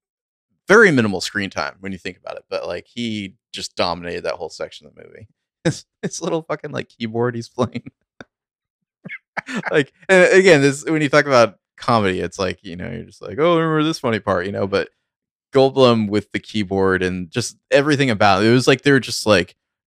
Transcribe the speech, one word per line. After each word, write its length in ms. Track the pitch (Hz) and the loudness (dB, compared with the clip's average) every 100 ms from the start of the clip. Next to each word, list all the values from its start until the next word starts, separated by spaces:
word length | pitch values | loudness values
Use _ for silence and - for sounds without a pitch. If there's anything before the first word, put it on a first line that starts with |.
| _ _ _ _ _ _ - | _ _ _ _ _ _ 2
very 240 | 208 208 | 6 6
minimal 300 | 135 107 95 | 4 0 -2
screen 280 | - 104 98 | -6 -6 -6
time 280 | 98 71 - | -6 -8 -8
when 120 | 95 | -12
you 60 | 92 | -12
think 200 | 95 - | -12 -14
about 180 | - - | -16 -16
it, 60 | - | -10
but, 180 | 92 85 | -8 -8
like, 180 | 87 - | -10 -12
he 480 | 120 117 107 95 - _ | -10 -8 -8 -10 -16 _
just 220 | - 90 - | -16 -10 -4
dominated 480 | 92 85 87 87 85 | -4 -4 -8 -8 -8
that 100 | - | -8
whole 140 | 82 | -10
section 360 | - 78 - 73 | -12 -14 -14 -20
of 80 | - | -20
the 80 | |
movie. 240 | 80 - 104 _ _ | -20 -20 -20 _ _
<laughs> 180 | _ | _
His, 220 | 165 - - _ | -6 -6 -10 _
his 200 | 196 - | -12 -10
little 180 | 170 165 | -6 -6
fucking, 300 | 160 156 160 | -6 -10 -10
like, 180 | 135 - | -12 -12
keyboard 460 | - 117 113 123 117 | -10 -8 -4 -4 -6
he's 140 | 117 | -8
playing. 420 | - 123 120 - - | -4 -4 -6 -16 -20
<laughs> 60 | _ - - _ _ _ _ _ _ _ 185 - _ - - 247 - | _ -20 -20 _ _ _ _ _ _ _ -20 -20 _ -14 -10 -10 -4
Like, 220 | 160 135 _ - | -2 -2 _ 2
and 220 | 185 175 | 4 6
again, 280 | 190 190 151 | 6 6 6
this, 220 | 139 139 - | 4 0 -4
when 160 | 160 | -2
you 80 | 147 | 2
talk 160 | 147 143 | 2 4
about 320 | 131 113 - _ _ | 4 4 0 _ _
comedy, 420 | - 117 98 90 | -2 0 0 -2
it's 180 | 87 - | -6 -6
like, 260 | 92 87 | -6 -6
you 120 | - 87 | -12 -14
know, 140 | 90 | -12
you're 120 | 90 90 | -12 -16
just 160 | - | -18
like, 180 | 95 98 | -12 -4
"Oh, 180 | 165 165 | 0 0
remember 240 | 165 156 | 0 0
this 140 | 151 156 | -2 -2
funny 220 | 127 110 | -4 -2
part," 260 | - 92 92 | -2 -2 -2
you 60 | |
know, 160 | 101 101 | -4 -2
but 220 | 98 - _ _ _ _ _ _ | -2 -2 _ _ _ _ _ _
Goldblum 560 | 131 135 135 127 113 104 | 2 4 4 4 4 0
with 220 | 104 - | -2 -4
the 80 | 101 | -8
keyboard 640 | - 110 95 98 95 92 | -8 -6 -4 -2 0 0
and 300 | 92 92 85 | -2 -4 -8
just 260 | 120 110 - - | -8 -8 -10 0
everything 380 | 139 143 139 139 | 2 2 0 0
about 340 | 101 104 95 | 2 4 4
it, 60 | 110 | 4
it 40 | |
was 140 | 127 123 | 4 4
like 140 | 131 | 2
they 80 | 147 | 2
were 80 | 135 | 2
just 260 | 117 - 107 | 0 -4 2
like, 300 | 98 - _ _ _ | 2 0 _ _ _